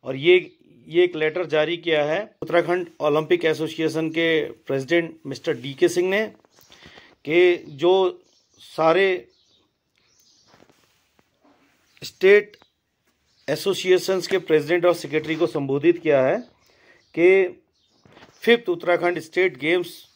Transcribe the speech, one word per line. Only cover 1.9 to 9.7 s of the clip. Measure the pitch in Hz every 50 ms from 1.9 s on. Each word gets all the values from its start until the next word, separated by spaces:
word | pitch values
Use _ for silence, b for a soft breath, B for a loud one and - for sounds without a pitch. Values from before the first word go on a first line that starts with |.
| 165 151 147
है | 147 156 185 214 220 _ _
उत्तराखंड | - 160 160 175 160 156 175 185 175 170 _ _
ओलंपिक | 156 151 147 156 156 151 180 175 170
एसोसिएशन | 160 156 151 160 151 160 - 160 151 131 160 160 160
के | 147 165 165 165 160 156 147 - - _ _
प्रेसिडेंट | - 135 135 135 139 170 170 170 165 - - _
मिस्टर | 139 139 - - 170 151
डीके | 123 123 139 135 - 180 170
सिंह | 170 180 180 185
ने, | 190 208 220 214 - _ _ _ b b b b b b b b b b b b b b _
कि | 143 156 175 180 175 175 165 - 147
जो | 151 135 151 175 185 190 190 180 180 - _ _ _ _ _ _ _ _
सारे | - - - - 160 160 165 185 196 190 185 180 - _ _ _ _ _ _ _ _ _